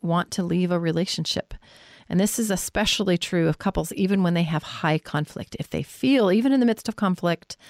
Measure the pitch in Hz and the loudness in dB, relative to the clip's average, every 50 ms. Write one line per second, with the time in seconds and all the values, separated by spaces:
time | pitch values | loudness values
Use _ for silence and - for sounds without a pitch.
0 | - 170 165 175 - - - - 175 175 170 180 180 175 180 170 170 165 165 165 | -4 -2 0 0 -2 -2 -4 -4 -2 0 0 0 2 2 0 0 0 0 0 0
1 | 185 - - - 156 - - - - - - - _ - - - - - - - | -2 -2 -2 -6 -4 -4 -4 -6 -6 -8 -14 -16 _ -20 -20 -20 -20 -20 -20 -20
2 | - - 175 180 202 214 - - 226 214 190 175 - - - 202 214 - - - | -8 -2 0 2 2 2 0 -2 -2 -2 -2 -4 -4 -4 -2 -2 0 0 0 0
3 | 196 190 175 170 - - 185 175 165 160 156 - - 196 - 165 160 - - - | 2 0 0 0 0 -2 0 2 2 2 0 0 -2 -2 -2 -2 -4 -4 -2 -2
4 | 196 185 202 196 180 170 175 170 170 156 160 156 - - - - - 156 156 156 | 0 2 2 2 2 2 2 2 2 0 0 -4 -4 -6 -10 -2 0 0 0 0
5 | - - - 147 151 - - - - - - - - - - 156 143 - - - | -2 -4 -4 -4 -4 -4 -8 -12 -12 -12 -10 -10 -8 -6 -6 -6 -6 -8 -8 -2
6 | - 262 277 254 208 180 190 220 240 269 277 262 247 233 220 - - 233 214 - | 2 2 4 4 4 4 4 4 4 4 4 4 4 2 0 0 -4 -8 -4 -2
7 | 208 185 180 - 180 170 165 165 - - - _ - - | 0 0 0 0 0 -2 -2 -2 -6 -18 -18 _ -18 -20